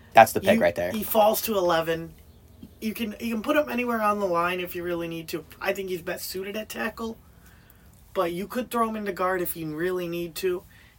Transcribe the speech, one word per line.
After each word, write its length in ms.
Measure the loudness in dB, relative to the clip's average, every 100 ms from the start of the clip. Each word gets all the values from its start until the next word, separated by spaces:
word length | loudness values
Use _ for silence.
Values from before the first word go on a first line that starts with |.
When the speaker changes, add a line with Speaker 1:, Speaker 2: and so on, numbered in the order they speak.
| 4
Speaker 1:
That's 200 | 8 8
the 60 | 6
pick 140 | 4 4
Speaker 2:
You, 60 |
Speaker 1:
right 140 | 4 2
there. 160 | -2
Speaker 2:
he 120 | -2
falls 380 | 0 4 4 4
to 140 | 0 2
eleven. 560 | 2 2 2 -2 -6 -14 -20 -20 -20 -20 -20 -10
You 120 | -8
can, 220 | -4 -6 -6
you 140 | -6
can 80 | -2
put 140 | 2 2
him 120 | 2
anywhere 320 | 0 0 0
on 180 | 2 2
the 60 | 2
line 340 | 2 2 -2
if 160 | -4 -6
you 80 |
really 240 | -4 -4 -4
need 200 | -6 -8
to. 160 | -8 -10 -6
I 120 | -4
think 160 | -4 -4
he's 120 | -6
best 240 | -6 -8 -8
suited 260 | -8 -8 -8
at 120 | -8
tackle, 480 | -6 -6 -6 -8 -10 -18 -20 -20 -20 -20 -20 -20 -20 -6
but 180 | -2 0
you 160 | -2 -4
could 220 | -4 -2
throw 180 | 0 0
him 60 | -2
into 160 | -4
guard 280 | -2 0 0
if 140 | -2 -4
you 180 | -6 -2
really 320 | -2 -2 -4
need 280 | -4 -6 -4
to. 280 | -2 -2 -6 -20 -20